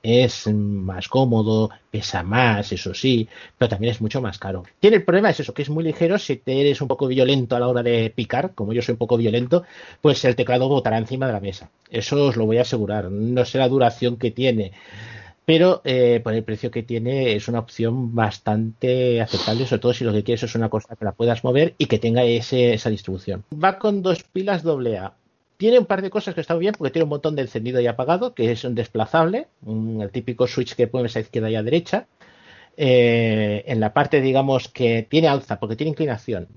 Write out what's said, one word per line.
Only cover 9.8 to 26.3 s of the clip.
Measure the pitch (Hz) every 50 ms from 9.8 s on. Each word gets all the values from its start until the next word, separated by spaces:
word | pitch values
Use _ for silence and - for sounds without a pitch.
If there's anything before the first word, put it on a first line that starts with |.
| - - - _ -
pues | 151 131 - -
el | 131 123
teclado | 120 123 110 123 127 127 131
botará | 139 131 123 120 107 113
encima | 110 107 131 131 135
de | 131 113
la | 101
mesa. | 95 98 95 - - - _ _ _ _
Eso | - 117 110 - 143 143 143
os | 139 117
lo | 113 110
voy | 107 110 117
a | 123
asegurar. | - - 117 107 98 104 107 95 90
No | 98 101 110 117 123 127 123
sé | 123 -
la | 131 131 127
duración | 127 135 123 117 117 - 123 123 120 117
que | 131 120
tiene, | 110 - 131 131 120 110 101 92 95 - - - - - - - - - - - _ _ _
pero, | - 160 160 170 185 180 - _
eh, | 139 127 127 123 120 120 117 113
por | 113 107
el | 113 110
precio | - 110 104 - 120
que | - 123 113
tiene | 120 120 113 113 123 135 139 131 123 107
es | 104 107 -
una | 120 117
opción | 113 - - - 117 113 117 131 127 117 113
bastante | 113 110 104 98 - _ - 107 107 113 113 110 _ - 127 127 127 127 123 120 117 110
aceptable, | 110 - - - - 110 117 131
sobre | 117 123 107
todo | - 123 120
si | - 123
lo | 117 104
que | 107 104
quieres | - 120 110 -
es | 113 -
una | 117 113 110
cosa | - 110 - _ 113
que | _ -
la | 101 92
puedas | _ 117 120 117 113 -
mover | 127 123 139 156 - - _
y | 151
que | - 120 107
tenga | - 113 113 123 123
ese, | 120 117 117 117 - - 127 123 120 113
esa | 110 - 120
distribución. | 107 104 - - 95 95 - - 98 95 104 _ -
Va | 151 160 190 196 190
con | - 214 202 202 180
dos | 190 175 - -
pilas | _ _ 190 190 202 202 170 151
doble | 165 151 135 127 117 110 92
A. | 92 98 _ _ _ _ _ _ _ _ _
Tiene | _ 185 220 240 247
un | 233
par | - 202 190 190
de | 190
cosas | 190 214 202 -